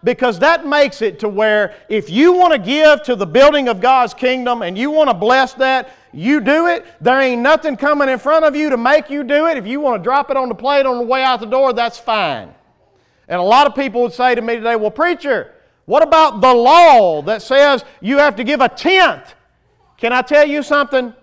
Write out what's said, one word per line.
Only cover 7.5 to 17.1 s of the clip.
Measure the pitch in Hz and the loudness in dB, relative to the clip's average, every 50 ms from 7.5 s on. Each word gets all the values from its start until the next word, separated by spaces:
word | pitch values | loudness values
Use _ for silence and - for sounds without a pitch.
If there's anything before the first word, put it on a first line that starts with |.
| 320 311 320 320 269 | 0 0 0 -6 -6
coming | - 269 285 302 285 285 269 | -4 -2 -2 0 0 0 -2
in | 262 226 | -2 -4
front | - 277 311 320 320 | -2 0 0 2 2
of | 302 269 | 0 0
you | 294 302 302 | -2 -2 -2
to | 269 233 | -2 -2
make | 233 254 294 302 302 - | 0 2 0 0 0 -2
you | 277 285 285 | -8 -8 -4
do | 233 285 294 311 330 | -2 -2 0 0 0
it. | 320 269 | -2 -4
If | 190 202 | -6 -8
you | 247 285 | -8 -4
want | 302 277 240 202 | -4 -4 -4 -4
to | 170 | -4
drop | 220 262 277 277 - | -2 -2 -2 -2 -2
it | 277 269 | -4 -4
on | 254 247 | -4 -6
the | 226 | -8
plate | 175 214 269 285 285 277 | -6 -4 -2 0 0 0
on | 262 247 240 | 0 -2 -4
the | 240 | -4
way | 226 254 262 262 | -4 -2 -2 0
out | 262 254 220 | -2 -2 -4
the | 220 | -6
door, | 214 233 262 269 262 240 | -4 -2 0 0 0 0
that's | 226 233 233 233 - | -2 -4 -4 -6 -10
fine. | - - 226 220 196 160 135 113 98 80 - _ _ _ _ _ _ _ _ _ _ _ _ _ _ _ | -6 -4 -2 -2 -2 -4 -4 -8 -10 -16 -20 _ _ _ _ _ _ _ _ _ _ _ _ _ _ _
And | 170 180 | -4 -2
a | 175 | 0
lot | 190 220 262 294 294 | 2 4 4 2 2
of | - | 0
people | 269 277 262 190 240 | -4 -6 -4 -2 -2
would | 240 233 240 | -4 -4 -2
say | - 247 254 247 | -2 0 0 0
to | 233 | 0
me | 226 233 233 | -2 -6 -6
today, | 233 220 233 233 | -4 -4 -4 -4
"Well, | 220 214 214 | -2 -4 -4
preacher, | 214 - 311 349 349 - - 285 247 190 139 - _ _ _ _ _ _ _ | -2 -2 -2 -2 -2 -4 -4 -4 -4 -4 -4 -10 _ _ _ _ _ _ _
what | - - 294 | -2 2 2
about | 320 302 330 320 320 294 208 208 | 2 4 4 4 2 2 0 2
the | 220 262 | 2 4
law | 254 240 233 254 311 339 349 330 285 240 208 180 | 4 4 4 4 6 8 8 8 8 6 6 4